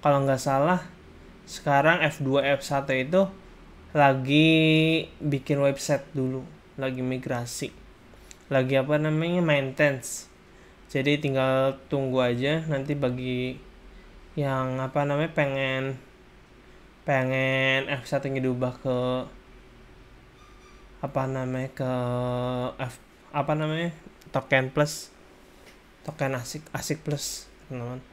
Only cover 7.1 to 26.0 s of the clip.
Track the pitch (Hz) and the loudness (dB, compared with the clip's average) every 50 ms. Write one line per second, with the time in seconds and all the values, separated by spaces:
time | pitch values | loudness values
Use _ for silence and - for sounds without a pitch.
7.1 | 127 127 123 - 135 120 120 117 - - 143 - - - - - - - - - | -4 -4 -4 -4 -4 -4 -4 -6 -8 -8 -8 -10 -10 -14 -20 -20 -20 -20 -20 -20
8.1 | - - - - - - - - 143 131 131 127 135 135 135 143 151 151 151 151 | -20 -20 -20 -20 -20 -20 -10 0 0 2 2 4 2 2 2 2 2 2 2 2
9.1 | 156 156 160 170 175 180 175 160 147 143 135 131 131 - 151 143 135 127 - - | 2 2 0 2 2 2 2 4 2 2 0 -2 0 2 2 2 2 -2 -6 -10
10.1 | - - - - - - - - - - - - - - - - - 135 131 143 | -12 -12 -14 -16 -20 -20 -20 -20 -20 -20 -20 -20 -20 -20 -20 -6 -4 -2 2 2
11.1 | 147 147 147 143 131 135 131 131 131 131 135 135 131 - - - - 139 135 131 | 2 2 0 -2 0 0 2 2 2 2 2 0 0 -4 -8 -4 -4 -2 -2 0
12.1 | 127 127 127 123 120 120 127 139 151 160 160 160 151 135 135 139 147 143 139 127 | 0 2 2 2 0 0 0 0 0 -2 -2 -2 -4 -4 -2 -4 -4 -2 0 -2
13.1 | 123 127 127 127 127 123 127 127 131 - - - - - - - - - - - | -2 -2 -4 -4 -2 -2 -2 -4 -6 -8 -14 -20 -20 -20 -20 -20 -20 -20 -20 -20
14.1 | - - - - - - 143 139 135 131 131 131 127 131 131 131 - 151 143 143 | -20 -20 -20 -10 -4 -4 -2 0 0 0 -2 -2 -2 -4 -4 -2 -2 -2 0 0
15.1 | 143 143 156 165 156 160 147 139 135 135 135 131 131 131 131 135 135 127 - - | 0 0 -2 -2 0 0 0 0 0 -2 -2 -2 -2 -2 -4 -4 -6 -8 -12 -20
16.1 | - - - - - - - - - - - - - - - - - - - - | -20 -20 -20 -20 -20 -20 -20 -20 -20 -20 -20 -20 -20 -20 -20 -20 -20 -14 -4 0
17.1 | 143 131 131 127 131 131 131 131 131 131 135 135 135 135 139 - 143 135 120 - | 0 0 0 0 0 0 0 0 0 2 2 2 2 0 0 -2 -6 -6 -6 -4
18.1 | - 139 139 139 135 135 127 131 127 123 127 127 123 - - 135 127 123 123 127 | -4 -2 -2 -2 -2 0 0 0 0 0 -2 -4 -4 -6 -4 -2 -2 0 0 -2
19.1 | 127 127 123 - - - - - - - - - - - - - - - - - | -2 -4 -4 -8 -14 -20 -20 -20 -20 -20 -20 -20 -20 -20 -20 -20 -20 -20 -20 -20
20.1 | - - - - - - - - - - - - - - - - - - - 139 | -20 -20 -20 -20 -20 -20 -20 -20 -20 -20 -20 -20 -20 -20 -20 -20 -18 -12 -12 -6
21.1 | 139 135 131 131 131 131 131 127 127 127 131 131 - - 135 127 127 127 123 123 | -4 -4 -2 -2 -4 -4 -4 -4 -4 -6 -6 -8 -8 -6 -4 -4 -2 -2 -2 -2
22.1 | 123 123 123 123 123 123 123 127 127 123 123 127 - - 135 123 - - - - | -2 -2 -2 -4 -4 -4 -4 -4 -4 -4 -4 -6 -6 -8 -10 -10 -10 -14 -20 -20
23.1 | - - - - - 147 139 147 151 151 156 151 156 160 170 170 170 - - - | -20 -20 -20 -8 -6 -4 -2 -2 -2 -2 -2 -2 -2 -2 -4 -6 -6 -10 -18 -20
24.1 | - - - - - 131 - - 143 135 131 131 127 151 147 147 - - - - | -20 -20 -20 -6 -6 -6 -2 2 2 2 2 2 0 0 0 0 0 -10 -14 -16
25.1 | - - - - - - - - - - - - - - - - - - | -20 -20 -20 -20 -20 -20 -20 -20 -20 -20 -20 -20 -20 -20 -20 -20 -20 -16